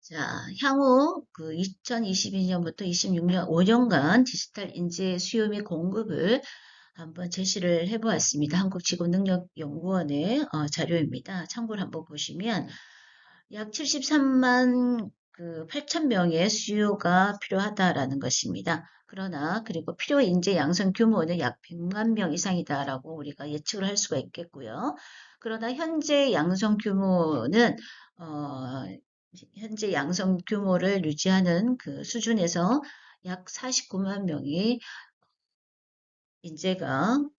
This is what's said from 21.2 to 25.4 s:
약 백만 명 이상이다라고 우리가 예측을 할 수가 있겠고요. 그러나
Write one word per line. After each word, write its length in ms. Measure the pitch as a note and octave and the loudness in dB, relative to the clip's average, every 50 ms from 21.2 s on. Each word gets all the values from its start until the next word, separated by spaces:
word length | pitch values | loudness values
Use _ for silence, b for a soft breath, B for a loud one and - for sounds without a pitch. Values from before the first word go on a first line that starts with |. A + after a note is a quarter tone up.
| D#3+ D#3+ F3 E3+ | 2 0 0 0
약 180 | C#3+ A#2+ A2+ _ _ | -2 -2 -4 _ _
백만 500 | - E3+ E3+ E3+ F3 G3 G#3 A3 A#3 A3+ | -14 -10 -6 -6 -4 -4 0 0 0 2
명 180 | G#3 F#3+ E3 D3 | 2 0 0 -2
이상이다라고 800 | F3 - G3+ F3+ F3 D3+ - D3 C#3 C#3 C#3 C3+ B2+ C3 D#3 D#3+ | -2 -2 0 0 -2 0 -2 -2 -4 -2 -4 -6 -6 -8 -10 -12
우리가 340 | D#3+ C#3+ D3 C#3+ _ C#3 D3+ | -10 -10 -12 -12 _ -10 -8
예측을 340 | D3 D3+ - - - G3+ F#3+ | -8 -6 -6 -6 -6 -4 -4
할 120 | G3 G3+ | -2 -2
수가 200 | G3 - - D#3+ | -2 -2 -2 -2
있겠고요. 760 | C3+ B2 - _ - E3+ E3+ _ C#3+ B2+ G#2+ A2+ D3 G#3+ C#4+ F4+ B B B B B B B B | -4 -4 -6 _ -14 -14 -14 _ -14 -12 -12 -8 -6 -6 -6 -6 B B B B B B B B
그러나 340 | B | B